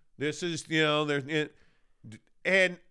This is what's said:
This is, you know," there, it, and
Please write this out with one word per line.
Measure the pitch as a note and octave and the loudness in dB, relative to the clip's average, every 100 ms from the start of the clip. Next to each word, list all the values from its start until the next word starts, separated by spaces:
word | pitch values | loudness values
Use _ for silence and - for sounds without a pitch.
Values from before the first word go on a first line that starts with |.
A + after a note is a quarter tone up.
| _ - | _ -6
This | D3 D3 | -6 -4
is, | F3 D#3+ - | -6 -6 -2
you | D#3 | 2
know," | D3+ D3+ D3+ | 4 2 0
there, | C#3+ C3+ | -2 -2
it, | D#3 D3 - _ _ _ _ A#2+ A2 _ _ | -2 -2 -8 _ _ _ _ -20 -20 _ _
and | - F#3+ F#3 F3 _ | 0 4 2 0 _